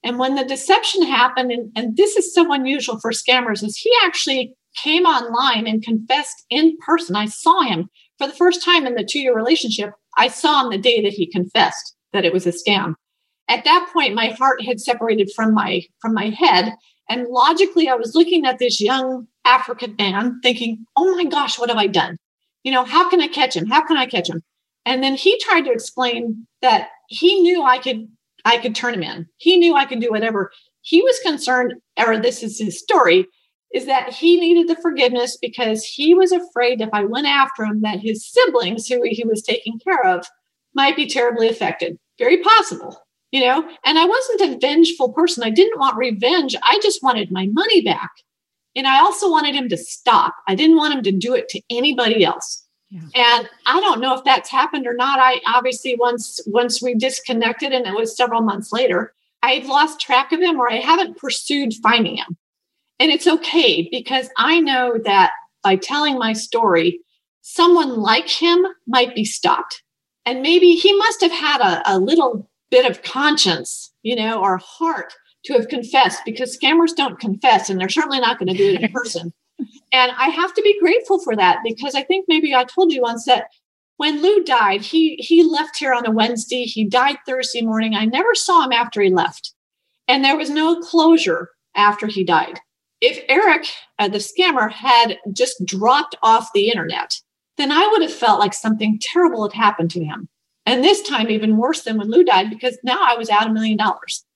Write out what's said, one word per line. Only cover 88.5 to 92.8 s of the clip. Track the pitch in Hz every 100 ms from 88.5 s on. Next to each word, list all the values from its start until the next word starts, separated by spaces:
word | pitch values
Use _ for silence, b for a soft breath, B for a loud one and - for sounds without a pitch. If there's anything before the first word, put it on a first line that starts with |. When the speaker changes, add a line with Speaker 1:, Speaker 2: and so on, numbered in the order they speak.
| 349
Speaker 1:
him | 262
after | 233 240 214
he | 196
left. | 185 - - - _ _ _ _ _ -
And | 269
there | 269 302
was | 294
no | 294 320 339
closure | - 330 320 330 190 170 175 _ _
after | - 208 208 214
he | 202
died. | 180 160 - - _ _